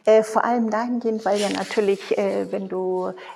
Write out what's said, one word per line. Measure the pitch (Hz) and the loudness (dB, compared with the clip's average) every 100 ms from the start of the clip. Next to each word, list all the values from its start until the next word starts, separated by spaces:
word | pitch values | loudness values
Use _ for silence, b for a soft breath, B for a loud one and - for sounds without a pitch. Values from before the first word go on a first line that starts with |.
Äh, | - 220 | 4 6
vor | 220 220 | 6 2
allem | - 247 220 | 2 0 0
dahingehend, | 214 247 247 226 220 | -2 -2 -2 -2 -2
weil | 190 208 | 0 0
ja | 202 | 0
natürlich, | 190 190 - 202 196 - - | -2 -4 -2 0 0 0 0
äh, | 196 196 185 | 0 -2 -2
wenn | 190 190 | -6 -4
du, | 185 185 185 185 185 B | -4 -2 -2 -4 -8 B